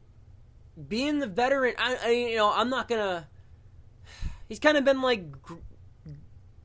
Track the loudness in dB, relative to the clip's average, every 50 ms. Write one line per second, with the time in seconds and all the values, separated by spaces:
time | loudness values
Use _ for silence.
0 | -20 -20 -20 -20 -20 -20 -20 -20 -20 -20 -20 -20 -20 -20 -20 -16 -10 -6 -4 -2
1 | 0 0 0 -2 -2 -2 0 2 2 4 4 2 2 0 0 0 -2 -2 -2 -2
2 | 0 2 2 2 2 0 2 2 2 4 4 2 2 0 0 -2 -2 -2 -2 -2
3 | 0 -2 -2 -4 -6 -12 -20 -20 -20 -20 -20 -20 -20 -20 -20 -20 -20 -20 -20 -20
4 | -20 -16 -10 -6 -6 -6 -6 -8 -14 -14 -4 2 4 4 6 6 4 4 2 2
5 | 2 0 0 0 -2 -10 -14 -16 -16 -18 -16 -16 -16 -16 -18 -18 -20 -20 -20 -20
6 | -16 -16 -16 -16 -18 -20 -20 -20 -20 -20 -20 -20